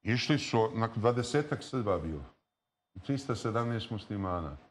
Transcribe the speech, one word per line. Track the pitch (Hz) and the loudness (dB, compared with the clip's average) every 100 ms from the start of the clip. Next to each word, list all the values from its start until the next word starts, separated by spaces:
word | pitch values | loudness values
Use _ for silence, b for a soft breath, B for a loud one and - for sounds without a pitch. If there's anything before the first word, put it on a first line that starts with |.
Išli | 92 120 - 147 | 2 0 4 2
su, | - 117 110 | 4 4 4
nakon | 113 113 - | 2 -2 4
dvadesetak | 110 120 120 147 147 131 | 4 4 2 0 0 -4
Srba | - 131 104 90 | -4 -2 0 0
bilo, | 80 78 69 _ _ _ _ _ _ | 0 -6 -10 _ _ _ _ _ _
i | - | -14
tristo | - 139 - 113 | -4 -4 -2 -2
sedamnaest | 117 107 117 117 - | 0 0 0 -2 -4
muslimana | 107 - 104 95 90 80 69 - | -8 -6 -4 -2 -2 -4 -10 -18